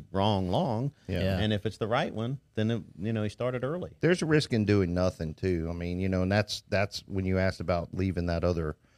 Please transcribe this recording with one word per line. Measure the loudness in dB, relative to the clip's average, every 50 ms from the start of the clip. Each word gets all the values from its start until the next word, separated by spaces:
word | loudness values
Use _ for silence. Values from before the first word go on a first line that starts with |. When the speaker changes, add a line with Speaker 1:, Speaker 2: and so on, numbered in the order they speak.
| -4 -4
Speaker 1:
wrong | 0 2 2 4 4 2 2 2
long. | 0 0 0 0 0 -2 -2 -4 -6 _ _ -4
Speaker 2:
Yeah. | -2 0
Speaker 3:
Yeah. | 0 0 0 0
Speaker 1:
And | 0 0
if | 0 0 -2
it's | -4 -6 -4
the | -4
right | -2 0 0 -2 -2
one, | -4 -6 -6 -6 -6 -8 _ _ -4
then, | -2 0 0
it, | 0 -2 -6 -10 -10 -8
you | -4 -4
know, | -2 -2
he | -2 -4
started | -4 -4 -4 -4 -4 -4 -4
early. | -4 -4 -6 -8 -10 -6 0
Speaker 2:
There's | 2 2 2 2
a | 2
risk | 2 2 2 2 2
in | 0 2 4
doing | 4 4 4 4 2
nothing | 2 2 2 0 0 -2 -6 -6 -6
too. | -4 -2 0 0 0 -2 -4
I |
mean, | -4 -4 -4 -4 -4 -2
you | -2 0
know, | 0 0
and | 2 2
that's, | 2 2 0 0 -4 -10 -6 -2
that's | 0 0 0 0 -4 -10 -10
when | -6 -4 -2 0
you | 0 2 2
asked | 2 0 0 -2
about | -2 -2 -2 -2 -2 -4 -4
leaving | -2 0 0 0 0 0
that | 0 0 0 2
other, | 0 0 0 -2 -4 -6 _ _ _ _